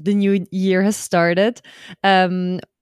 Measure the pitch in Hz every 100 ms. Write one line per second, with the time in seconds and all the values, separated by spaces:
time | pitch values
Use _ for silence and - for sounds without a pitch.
0 | 156 202 196 196 175 190 190 185 196 214
1 | - 180 170 175 208 240 - - - 190
2 | 196 190 185 185 180 180 - _